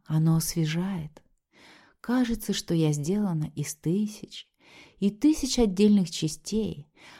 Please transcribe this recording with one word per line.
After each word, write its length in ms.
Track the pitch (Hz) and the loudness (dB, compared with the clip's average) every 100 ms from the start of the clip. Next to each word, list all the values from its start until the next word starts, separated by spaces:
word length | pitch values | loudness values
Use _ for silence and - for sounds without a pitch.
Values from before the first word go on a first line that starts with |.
| - | -4
оно 300 | 156 160 160 | 2 2 2
освежает. 840 | 160 170 156 165 190 185 151 - _ _ _ _ - - _ _ | 0 -2 -2 -2 -4 -6 -10 -16 _ _ _ _ -20 -20 _ _
Кажется, 540 | - 254 233 220 - | -2 0 0 -2 -4
что 200 | 190 - | -4 -2
я 200 | 165 156 | 0 2
сделана 580 | 147 143 208 202 160 151 - | 0 -2 -2 0 -2 -4 -6
из 200 | 143 - | -8 -6
тысяч 720 | 156 190 214 - - - - _ _ - - _ | -2 -2 -2 -8 -18 -18 -20 _ _ -20 -20 _
и 100 | 196 | -4
тысяч 500 | 208 294 311 262 - | 2 2 2 0 2
отдельных 520 | 220 185 214 208 175 | 2 4 6 6 2
частей, 760 | - 156 - - 214 196 151 - _ - | -2 -6 -6 -6 -4 -4 -8 -16 _ -20